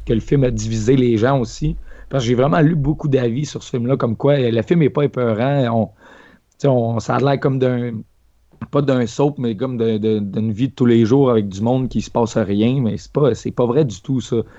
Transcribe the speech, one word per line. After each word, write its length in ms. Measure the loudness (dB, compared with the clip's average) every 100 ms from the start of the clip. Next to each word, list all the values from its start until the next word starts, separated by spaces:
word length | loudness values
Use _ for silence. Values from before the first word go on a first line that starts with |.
| -4
que 60 |
le 60 | -2
film 240 | 0 0 2
a 40 |
divisé 460 | -2 -4 -2 2 2
les 220 | 2 2
gens 220 | 2 0
aussi. 360 | -2 -4 -6 -6 -10 -18 -6
Parce 140 | -4
que 60 | 0
j'ai 60 | 2
vraiment 260 | 2 4
lu 120 | 4 2
beaucoup 320 | -2 -2 0
d'avis 380 | 0 0 -2 -6
sur 160 | -8
ce 80 | -8
film-là, 280 | -6 -2 -2
comme 180 | -2 0
quoi, 180 | 2
euh, 160 | 2 2
le 120 | 0
film 180 | 0 2
est 80 | 2
pas 140 | 2
épeurant. 640 | -2 0 -2 0 0 0 0
On, 140 | 0 -2
tu 60 | -6 -20 -20 -20 _ _ _
sais, 80 | 0
on, 300 | 2 0 -2
ça 180 | -2 0
a 20 |
l'air 200 | 0 0
comme 200 | 0 0
d'un, 320 | 0 0 -4 -8 -14 _ _ _ _ _ -4
pas 100 | -2
d'un 240 | 0 0 0
soap, 320 | 0 -2 0
mais 180 | -4 -4
comme 220 | -4 -2
de, 200 | -2 0
de, 180 | 0 0
d'une 320 | -2 -4 -4
vie 180 | -2 -4
de 40 |
tous 120 | 2 4
les 180 | 6 6
jours 240 | 4 4
avec 180 | 2 0
du 120 | -2
monde 280 | -2 0 -2
qui 120 | -4
se 80 | -4
passe 260 | -2 0 0
rien, 440 | 0 2 2 0
mais 160 | -2 -4
c'est 140 | -6
pas, 240 | 0 0 0
c'est 160 | -4
pas 140 | -2 0
vrai 180 | 2 0
du 160 | -2
tout, 200 | -6 -4
ça. 160 | -2 -4 -4